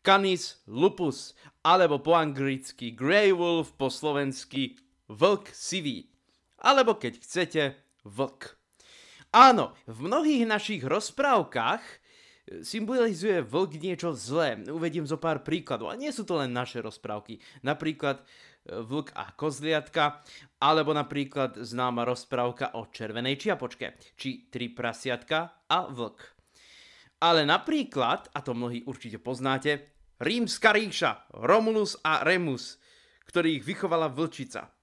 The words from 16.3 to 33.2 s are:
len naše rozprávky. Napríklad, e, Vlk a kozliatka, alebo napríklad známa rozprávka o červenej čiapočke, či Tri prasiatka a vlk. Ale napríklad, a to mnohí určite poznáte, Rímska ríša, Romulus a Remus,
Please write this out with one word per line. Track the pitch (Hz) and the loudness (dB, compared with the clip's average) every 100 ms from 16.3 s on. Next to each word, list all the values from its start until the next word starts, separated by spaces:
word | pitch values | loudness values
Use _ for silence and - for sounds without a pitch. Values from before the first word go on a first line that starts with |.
| 165 | -2
len | 131 | -2
naše | 123 123 123 | -4 -6 -8
rozprávky. | 110 - 107 104 - 110 - - | -10 -12 -10 -10 -10 -20 -20 -8
Napríklad, | 131 151 160 151 147 131 | -6 -2 -4 -2 -4 -4
e, | _ - - _ - 98 | _ -20 -20 _ -12 -12
Vlk | 113 143 135 | -6 -8 -8
a | - - - | -12 -12 -6
kozliatka, | 151 135 151 156 151 165 147 - - - - _ | -6 -4 -2 -2 -2 0 0 -2 -20 -20 -20 _
alebo | 139 160 147 | 4 4 2
napríklad | 147 143 143 135 143 131 - | 0 -2 -6 -4 -4 -4 -4
známa | 120 120 127 120 120 | -8 -2 -2 0 -2
rozprávka | 123 - 127 120 120 135 | -4 -4 -2 -2 -2 -6
o | 117 113 | -6 -12
červenej | - 110 110 127 139 | -12 -8 -4 -4 -2
čiapočke, | 214 165 123 - 127 - - - | -2 -4 -6 -10 -12 -12 -20 -12
či | 135 123 _ | -10 -10 _
Tri | 123 120 | -8 -8
prasiatka | 120 120 113 131 120 - 156 170 _ _ | -6 -6 -6 -6 -6 -2 -4 -4 _ _
a | 170 185 | -2 -2
vlk. | 123 110 - - _ _ _ - - - - _ _ | -8 -8 -10 -20 _ _ _ -20 -20 -20 -20 _ _
Ale | 165 165 | 4 4
napríklad, | 147 190 - 311 247 143 120 156 - | 4 2 2 -2 -2 -2 0 0 -4
a | 143 | -10
to | 139 117 | -6 -6
mnohí | 120 120 135 | -6 -6 -10
určite | 123 117 104 | -12 -12 -10
poznáte, | 120 123 131 135 147 143 - _ _ _ | -8 -4 -2 0 -2 -2 -6 _ _ _
Rímska | 139 240 226 - 220 | -2 0 -2 2 4
ríša, | 208 214 - 147 107 _ | 4 0 -2 -2 -2 _
Romulus | - 120 214 220 220 196 - | -4 4 4 4 0 -2 -2
a | 160 156 | 0 2
Remus, | 160 185 165 123 - - _ _ _ _ | 2 2 0 -4 -8 -18 _ _ _ _